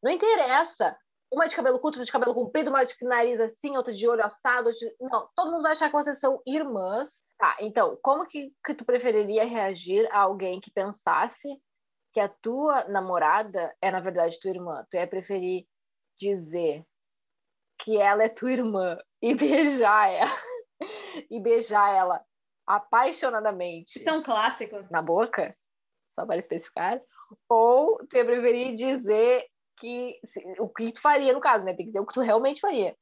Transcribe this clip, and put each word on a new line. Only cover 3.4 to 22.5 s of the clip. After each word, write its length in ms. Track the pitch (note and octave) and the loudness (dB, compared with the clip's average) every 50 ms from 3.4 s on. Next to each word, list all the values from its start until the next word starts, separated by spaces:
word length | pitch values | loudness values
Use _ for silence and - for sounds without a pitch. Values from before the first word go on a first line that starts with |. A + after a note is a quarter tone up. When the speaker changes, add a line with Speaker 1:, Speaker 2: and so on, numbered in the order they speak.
Speaker 1:
assim, 360 | A3+ A3+ A3+ _ - D4 C#4 | -2 -2 -4 _ -8 -4 -4
outra 160 | C4 B3 B3 | -4 -4 -4
de 160 | A3 G3 G#3+ A#3 | -6 -2 0 0
olho 160 | A#3 A3+ G#3+ | 2 2 0
assado, 440 | G#3 G#3 - _ C4 B3 B3 A#3 A#3 | -2 -4 -4 _ 0 0 2 2 0
outra 40 | |
de... 240 | A3+ A3+ A#3 A3+ - _ | -2 -2 -10 -12 -12 _
Não, 280 | B3+ C4 B3+ A3 - - _ | -8 -4 -4 -4 -4 -4 _
todo 160 | - F#4 D#4 | -2 -2 -2
mundo 120 | E4+ E4+ | -2 0
vai 100 | D4+ D#4+ | 0 0
achar 180 | D#4 D#4 D#4+ D4 | 0 2 0 0
que 60 | D4 | 0
vocês 220 | D4 D4 D4 C#4+ C#4 | 0 0 -2 -4 0
são 220 | - C4 C4 C4 - | 0 0 0 0 -4
irmãs. 760 | B3+ C4+ D#4 D#4 C#4 A#3 G3 F#3 F#3 G3 A3+ C#4+ D4+ - - _ _ _ _ | -4 -4 -4 -4 -4 -4 -4 -4 -4 -4 -4 -6 -6 -12 -20 _ _ _ _
Tá, 180 | G#3 E3 - - | 0 0 0 0
então, 380 | G#3 A3 G#3 - - E3 - - | -6 -4 0 2 2 2 0 -2
como 240 | _ C4+ C#4 D#4 F4+ | _ 2 2 2 0
que, 240 | F4 _ D4 C#4 C4+ _ _ _ | -8 _ -12 -12 -12 _ _ _
que 80 | - D4 | -8 -6
tu 100 | - A#3 | -6 -2
preferiria 580 | - B3 B3 B3 B3 A3 G#3+ G#3 G3 G#3 G#3+ A3 | 0 0 0 2 2 0 2 0 0 0 0 0
reagir 600 | A#3+ A#3 A3+ G3+ G3 F#3+ F3 F3 F3 F#3+ G3+ A3+ A3 | 0 -2 -4 -4 -4 -4 -8 -6 -2 0 0 0 2
a 80 | - G3+ | 2 2
alguém 380 | G3+ F#3+ G3+ G3 F#3+ F#3 F3+ F#3 | 2 2 2 -2 -6 -6 -6 -8
que 100 | - - | -12 -8
pensasse 920 | _ G#3 F#3+ G3+ G#3 - _ F3+ E3 D3 F#3 A#3 - - _ C#4+ C#4 C#4 _ _ _ _ _ _ _ _ _ _ _ | _ -6 -6 -6 -8 -6 _ 0 0 0 0 -2 -4 -12 _ -14 -14 _ _ _ _ _ _ _ _ _ _ _ _
que 60 | A3 | -2
a 80 | G3+ G3 | -2 -2
tua 560 | G3+ _ - A3+ A#3+ C4+ D4 D4+ C#4+ C4 - | -4 _ -8 -6 -4 -2 0 2 2 2 0
namorada 880 | F#3 G3+ G3 F#3 F#3 F3+ F3 D#3+ D3+ E3+ G#3 A3 G#3+ F#3 F#3+ E3+ D3+ - _ | 0 -2 -4 -2 0 0 2 2 4 4 2 0 -2 -4 -4 -4 -4 -6 _
é, 80 | - G3 | -4 -2
na 100 | F#3 F#3 | -2 -2
verdade, 380 | E3+ F#3+ F3 F3 E3+ E3+ E3+ - | -4 -4 -2 0 0 0 -2 -6
tua 100 | - G3 | -6 -6
irmã? 340 | F#3+ F3+ F3+ F3 D#3 C3+ - _ | -6 -6 -8 -10 -10 -10 -12 _
Tu 60 | - | -4
ia 100 | F3+ F3 | -4 -4
preferir 600 | F3 - F#3+ F#3 - G3+ F#3+ F3+ F3+ F#3 F3+ F3 _ _ _ _ _ _ _ _ _ _ _ | -4 -6 -10 -6 -6 -6 -4 -4 -4 -6 -6 -8 _ _ _ _ _ _ _ _ _ _ _
dizer 680 | F#3+ G3+ G3+ F#3 E3+ D3+ D#3+ F3 E3+ D#3+ C#3+ D#3 E3 _ _ _ _ _ _ _ _ _ _ _ _ _ _ _ _ _ _ _ | -4 -4 -4 -4 -6 -8 -6 -2 -2 -2 -2 -4 -10 _ _ _ _ _ _ _ _ _ _ _ _ _ _ _ _ _ _ _
que 180 | - - A3 G#3 | -6 -2 2 4
ela 240 | G3+ G3+ G3+ G#3 A3 | 4 4 4 4 2
é 40 | A3 | 0
tua 240 | A3+ - - B3+ | 0 -4 -4 -2
irmã 440 | C4 A#3+ B3 A3 G#3 F#3+ F#3 F3+ E3 E3+ - _ _ _ | -2 -2 -2 -2 -2 -2 -2 -2 -4 -8 -12 _ _ _
e 140 | - A#3 - | 0 0 0
<laughs> 20 | |
beijar 720 | A#3+ D4 C#4+ C#4+ D#4+ D#4+ D4 C#4 B3+ A3+ G3+ G#3 G#3+ G#3 F#3+ | 2 2 2 4 4 2 2 2 2 4 4 6 4 4 2
ela, 280 | F#3 E3+ G3+ D4 - - - A#4 B4+ A#4+ A#4+ _ _ _ E4 G4 G#4+ G#4 G4+ G4 F#4 D#4+ D4 _ | 2 0 0 -2 -2 -8 -10 -12 -14 -14 -14 _ _ _ -16 -14 -14 -16 -16 -14 -16 -16 -14 _
e 100 | - A#3 | -10 -6
beijar 520 | F#3+ A#3 A#3 A#3 A3+ - G#3+ G#3 G3+ G3+ G3 | 0 2 2 2 2 2 2 4 4 4 4
ela 300 | F#3+ F#3 F3+ F3+ - - _ _ _ _ _ | 2 2 2 0 -4 -6 _ _ _ _ _